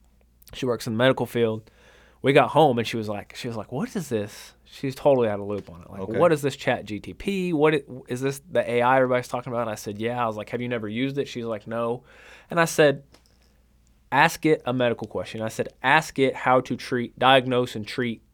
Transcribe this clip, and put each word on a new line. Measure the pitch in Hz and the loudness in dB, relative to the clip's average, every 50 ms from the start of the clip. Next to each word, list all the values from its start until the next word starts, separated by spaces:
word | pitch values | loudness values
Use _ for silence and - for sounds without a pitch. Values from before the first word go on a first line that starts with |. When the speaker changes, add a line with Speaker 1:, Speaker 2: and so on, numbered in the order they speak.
| _ _ _ _ _ _ _ _ _ - | _ _ _ _ _ _ _ _ _ -20
Speaker 1:
she | - - - | -10 -6 -4
works | 127 117 110 - 127 | -4 -4 -4 -4 -4
in | 110 | 0
the | 110 | 2
medical | 123 131 127 - 123 113 | 4 4 4 2 -2 -4
field. | - 120 117 113 110 110 - _ _ _ _ - _ _ _ _ _ _ - | 0 0 0 0 0 -4 -8 _ _ _ _ -20 _ _ _ _ _ _ 0
We | 127 139 | 4 6
got | 147 131 113 | 6 4 6
home | - 143 160 147 120 117 | 4 4 4 6 4 2
and | 113 - | -2 -4
she | - 117 | -4 -6
was | 107 104 | -6 -6
like, | 104 101 95 - - | -6 -8 -10 -14 -16
she | - - 123 | -12 -10 -8
was | 113 | -8
like, | 110 98 - | -8 -10 -8
"What | 123 131 202 247 - | -8 -8 -8 -6 -6
is | 214 160 - | -8 -6 -4
this?" | 123 107 101 107 - - - - - _ _ | -4 -4 -4 -6 -10 -16 -20 -20 -20 _ _
She's | _ - - - 139 127 | _ -14 -8 -8 -8 -8
totally | - - 147 139 127 120 110 | 0 2 4 4 4 4 2
out | 104 101 | 0 -2
of | 101 | -4
loop | 101 104 98 92 - | -6 -6 -8 -8 -10
on | 87 - - | -16 -20 -20
it. | - | -16
Like, | - 98 | -12 -10
Speaker 2:
Okay. | 95 104 113 123 | -8 -6 0 2
Speaker 1:
"What | 165 175 | 2 2
is | 160 147 | 2 2
this | 139 139 123 | 0 -4 -6
Chat | - - - 120 104 - | -4 -2 -2 -2 -2 -4
G | 104 107 101 | -8 -10 -10
T | - - 92 | -10 -12 -14
P? | - - 196 202 190 180 180 170 | -10 -6 -6 -4 -4 -2 -2 0
What | 147 147 156 156 | 2 4 4 4
i-, | 151 - - 127 127 - - | 2 -2 -6 -12 -16 -10 -8
is | 123 123 | -6 -4
this | 131 139 135 139 - - | -4 -4 -4 -6 -10 -4
the | - 117 113 92 | -2 -2 0 2
A | 120 120 | 2 2
I | 117 123 131 | 4 4 4
everybody's | 135 131 127 127 123 120 - | 4 4 4 2 0 -2 -2
talking | - 123 120 135 120 | -6 -8 -6 -6 -4
about?" | 117 | -4
And | 120 113 | -4 -4
I | 107 | -6
said, | 107 - 110 104 104 | -6 -8 -10 -8 -4
"Yeah." | 110 117 123 123 123 | -4 -4 -2 -2 -2
I | |
was | 113 107 | -2 -2
like, | 107 104 - | -4 -8 -8
"Have | - 120 | -8 -6
you | 123 123 | -4 -4
never | 123 113 110 104 | -4 -4 -6 -6
used | 107 117 131 139 135 139 | -4 -4 -4 -2 -2 -4
it?" | 131 - | -6 -6
She's | - 127 117 | -8 -8 -6
like, | 113 113 104 - - | -6 -6 -8 -8 -8
"No." | 113 117 117 117 120 127 - _ - - - - - - - _ | -6 -4 -4 -4 -4 -6 -8 _ -20 -20 -20 -20 -20 -20 -14 _
And | - 170 | 0 0
I | 165 | 0
said, | 160 - - 156 143 139 139 - _ - _ _ _ _ _ _ _ _ _ _ _ _ _ _ _ _ _ _ _ | 2 4 6 6 6 6 2 -4 _ -20 _ _ _ _ _ _ _ _ _ _ _ _ _ _ _ _ _ _ _
"Ask | - 135 151 170 - - - 156 | 2 4 4 4 2 0 2 2
it | 156 147 - | 2 2 0
a | 127 123 | -2 -2
medical | 127 123 120 117 - 131 | 0 0 0 0 -2 -4
question." | - - 95 85 - - 113 | -6 -6 -8 -8 -8 -8 -8
I | 110 110 | -8 -6
said, | - - 113 - - _ - | -4 -6 -6 -6 -8 _ 2
"Ask | 127 143 156 156 - - - | 4 4 4 2 0 0 2
it | 135 131 - | 2 2 2
how | - - 135 127 127 | 0 2 4 4 4
to | 127 - 127 | 2 0 -6
treat, | 110 - - 135 123 120 117 - - | -8 -6 -4 -4 -4 -4 -6 -4 2
diagnose | 120 127 135 135 123 131 127 123 123 120 - | 4 6 6 6 4 2 0 0 0 -2 -4
and | 113 104 | -8 -10
treat." | - - - 123 120 113 113 - _ | -8 -6 -4 -4 -4 -4 -6 -10 _